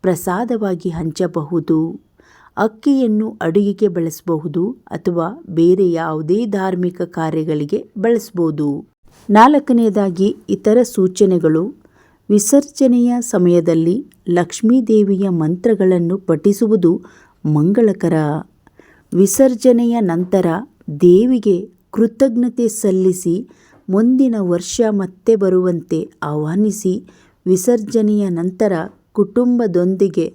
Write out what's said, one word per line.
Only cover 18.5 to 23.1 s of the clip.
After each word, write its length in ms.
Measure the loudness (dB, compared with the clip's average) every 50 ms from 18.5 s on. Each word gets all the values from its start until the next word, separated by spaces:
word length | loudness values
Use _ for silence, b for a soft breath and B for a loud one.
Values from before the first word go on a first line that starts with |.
| _ _ _ b b b b b b b b b 0
ವಿಸರ್ಜನೆಯ 840 | 2 2 2 4 2 2 2 2 2 2 2 4 4 2 0 0 0
ನಂತರ 460 | 0 0 -2 -2 -2 0 0 0 0 0 -2 -2 -6 _ _ _ _ -14 -2 4
ದೇವಿಗೆ 680 | 6 6 6 6 4 2 0 0 2 0 0 0 -4 -12 _ _ _ _
ಕೃತಜ್ಞತೆ 800 | -2 0 0 0 2 0 0 0 2 -2 -2 -2 -2 -2 -2 -2
ಸಲ್ಲಿಸಿ 800 | -2 -2 -2 0 0 2 2 0